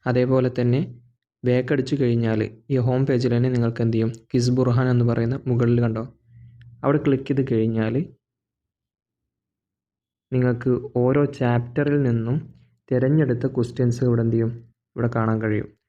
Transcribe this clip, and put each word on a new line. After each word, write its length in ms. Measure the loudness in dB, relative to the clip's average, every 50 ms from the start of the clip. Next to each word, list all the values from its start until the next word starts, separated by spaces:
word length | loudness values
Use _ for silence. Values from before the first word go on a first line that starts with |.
| _ 0
അതേപോലെ 400 | 0 2 2 2 2 2 2 0 -2 0
തന്നെ 220 | 0 2 2 0 0 -4 -10 -20 _ _ _ _ _ _ _ _ 0
ബാക്ക് 240 | 0 2 2 2 0 0
അടിച്ചു 220 | -2 0 -2 -2 0
കഴിഞ്ഞാൽ 400 | 2 2 2 2 0 0 0 0 -2 -4 -6 -16 _ -4 -2
ഈ 20 | 0 0
ഹോം 160 | 0 0 0 0
പേജിൽ 240 | 0 0 0 2 2 2
തന്നെ 140 | 2 0 0 0
നിങ്ങൾക്ക് 280 | 0 0 -2 -2 0 -2
എന്ത് 100 | 0 0
ചെയ്യും, 160 | 0 0 -2 -4 -8 _ _
ക്വിസ് 220 | -2 0 0 2 2
ബുർഹാൻ 300 | 2 2 2 2 2 2 2
എന്ന് 140 | 2 2 2 2
പറയുന്ന 280 | 0 0 -2 -2 -4 -4 -2 -2
മുകളിൽ 300 | 0 2 2 2 2 2 2
കണ്ടോ 180 | 0 -2 -4 -8 -10 -14 _ _ _ -20 -20 -20 -20 -20 -20 -20 -20 -16 -4 0
അവിടെ 160 | 0 0 2 2
ക്ലിക്ക് 200 | 0 0 0 -2 -2
ചെയ്ത് 120 | -2 -2 0 0
കഴിഞ്ഞാൽ 460 | 0 0 0 0 0 -2 -2 -2 -2 -4 -4 -6 -12 _ _ _ _ _ _ _ _ _ _ _ _ _ _ _ _ _ _ _ _ _ _ _ _ _ _ _ _ _ _ _ _ _ _ _ _ _ _ _ _ _ _ _ -2
നിങ്ങൾക്ക് 380 | 0 0 0 -2 -2 0 -2 -2 -2 -4 -4 -2 0
ഓരോ 220 | 2 2 2 2 0 0 -2 -2
ചാപ്റ്ററിൽ 580 | 0 0 0 0 -2 -2 -4 -2 0 0 0 0 2
നിന്നും 300 | 0 0 0 -2 -2 -4 -4 -6 -8 -20 -20 _ _ _ _ _ _
തിരഞ്ഞെടുത്ത 560 | 0 0 2 2 2 2 2 2 0 -2 -2 -4 -2
ക്വസ്റ്റ്യൻസ് 440 | -2 -4 -2 -2 0 0 0 0 0 0 0
ഇവിടെ 140 | 2 2 2
എന്ത് 120 | 0 0
ചെയ്യും, 140 | 0 0 -2 -4 -8 -16 _ _ _ _ _ _
ഇവിടെ 160 | -4 -4 -2 -2
കാണാൻ 220 | 0 0 0 0 0 -2
കഴിയും. 240 | -2 -2 -2 -4 -8 _ _ _